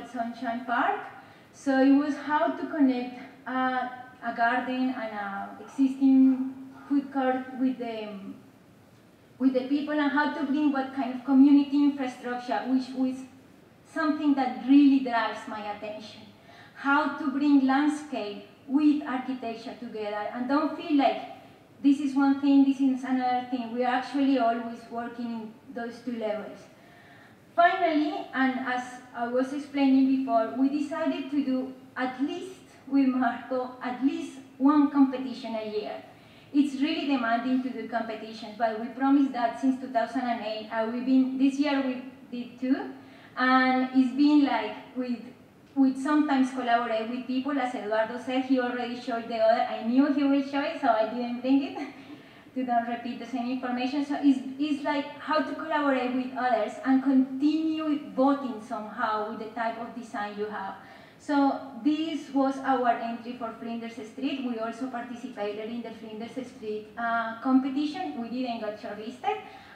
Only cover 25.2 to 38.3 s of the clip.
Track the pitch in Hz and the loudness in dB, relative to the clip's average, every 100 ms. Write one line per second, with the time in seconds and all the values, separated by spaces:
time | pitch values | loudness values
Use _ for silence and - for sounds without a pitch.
25.2 | 233 226 220 - - 240 233 - 254 226 | -6 -6 -10 -14 -14 -10 -10 -10 -8 -6
26.2 | 214 208 185 - - - - - - - | -4 -4 -8 -14 -20 -20 -20 -20 -20 -20
27.2 | - - - - 349 381 339 302 302 - | -20 -20 -2 4 4 4 2 2 0 -2
28.2 | - 254 262 247 254 247 247 - - 233 | -6 0 0 0 -4 -4 -6 -12 -14 -8
29.2 | 240 247 262 294 - 277 269 269 269 262 | -2 0 -2 -4 -6 2 6 6 6 4
30.2 | 233 226 226 240 277 294 - 330 320 269 | 2 2 2 2 2 2 -2 -2 -2 -2
31.2 | - 294 247 254 - - - - 254 254 | -2 -2 0 -2 -4 -10 -14 -6 -4 -2
32.2 | 294 359 - - - - 277 277 262 254 | -4 -4 -10 -14 -20 -20 0 2 4 2
33.2 | 240 240 - 254 247 - 226 214 269 330 | 0 -2 -4 -4 -4 -8 -8 -2 0 -2
34.2 | - - - - 269 302 277 277 262 254 | -6 -14 -18 2 4 6 6 6 4 2
35.2 | 262 226 226 220 214 208 - - - - | -6 -8 -8 -6 -4 -4 -6 -8 -14 -20
36.2 | - - - 294 - 254 302 339 285 269 | -20 -20 0 2 2 0 -2 -2 -2 0
37.2 | 226 233 254 254 254 226 220 233 226 214 | 0 0 0 -2 -2 -6 -6 -4 -4 -8
38.2 | 220 | -12